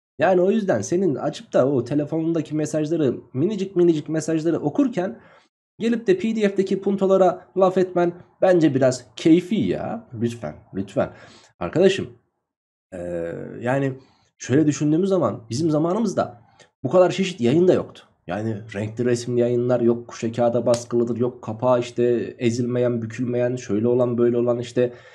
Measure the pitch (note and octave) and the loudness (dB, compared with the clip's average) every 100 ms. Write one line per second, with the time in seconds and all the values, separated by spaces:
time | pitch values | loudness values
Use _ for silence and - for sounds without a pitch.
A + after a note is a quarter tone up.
0 | _ - D#3+ F3+ F#3 A3 F#3+ A#2+ G2+ F3 | _ -2 2 4 2 2 0 -2 0 0
1 | F#3 B2+ A#2+ - - F3+ C3 C#3 A2 D3 | 0 -2 -6 -8 -2 2 2 2 0 -2
2 | D3 E3 D#3+ E3 D3 D3+ D3 D#3 D3+ E3 | -2 -2 -2 -2 -2 -4 -2 -2 -2 0
3 | C#3 - - B2+ F3+ G3+ F#3+ F3 F3 D#3 | 0 -2 -6 -2 -2 -2 -2 2 4 2
4 | D3+ D#3+ D3+ D#3+ E3 C#3+ C#3+ G3+ C4 G3+ | 0 -6 -2 -2 0 0 -2 0 -2 -2
5 | F#3 - - _ _ _ _ - A3+ A#3 | -6 -8 -20 _ _ _ _ -6 -2 -2
6 | G3 F3+ A3+ A3 G3+ G3 F#3+ F#3+ G3+ G3 | 0 0 0 0 0 0 -2 -2 -2 0
7 | F#3+ F#3+ F3+ - - F3+ F#3 F#3 F3+ F3+ | 2 4 4 2 -4 0 2 2 0 0
8 | F3 F3 - - F#3 F3 D#3 C3 D3 B2 | -2 -4 -14 0 4 4 4 4 2 0
9 | - - E3 E3+ - G3+ G2 D2+ - A#3 | -8 0 4 4 4 -2 0 -2 -4 -8
10 | - A2+ A#2 - D2+ D#2 _ F#2 G2 C#3 | -10 -4 -4 -4 -12 -14 _ -10 -6 -2
11 | F2 - - - _ - F2 - F#3+ - | -4 -6 -20 -20 _ -10 -4 4 4 4
12 | F3 - _ _ _ _ _ _ _ F#2 | -6 -12 _ _ _ _ _ _ _ -12
13 | F2 E2+ E2+ F#2+ F#2 F#2 A#2 C#3 C#3 C3 | -8 -6 -6 -8 -12 -8 -4 -2 -2 -6
14 | _ _ _ - - C3+ D3+ C#3+ D3+ D#3+ | _ _ _ -14 0 2 2 0 0 2
15 | F#3+ F#3 A#2+ G#2+ - A#2+ E3 D3+ E3+ G3+ | 2 2 0 -4 -6 -2 0 0 0 0
16 | G#3 - - - _ _ _ _ B2+ - | -2 -2 -4 -6 _ _ _ _ 0 4
17 | F3 - F#3 E3+ A#2 D#3 F3+ A#2 - - | 4 2 -4 0 2 4 4 2 0 -14
18 | - _ - F#2+ A2 G#2+ - G2 A2 A#2 | -20 _ -8 -6 -6 -8 -8 -8 -6 -2
19 | B2 A#2+ B2+ A#2+ A#2+ B2 B2 B2 A#2 A#2 | -2 -2 -2 0 0 0 0 2 2 0
20 | - - A2+ A#2 A#2+ A#2+ B2 A#2 - A#2+ | -4 -8 -6 0 0 0 0 0 0 -2
21 | A#2+ A2+ B2 - - A2 B2+ B2 B2 - | -2 -2 -4 -6 -12 -4 0 0 0 0
22 | A#2+ A#2 F#2 - A#2+ A#2 A#2+ B2 B2 A#2 | 0 0 -4 -2 -2 0 -2 0 0 -2
23 | A2 A#2+ B2 B2 B2 B2+ - G2+ A#2+ A#2+ | -6 -6 -4 -2 -2 -4 -4 -2 2 2
24 | B2 A#2 A#2+ A#2+ A#2 A#2+ A#2+ B2+ B2 - | 2 2 2 2 0 -2 -2 -2 -2 -4
25 | - | -20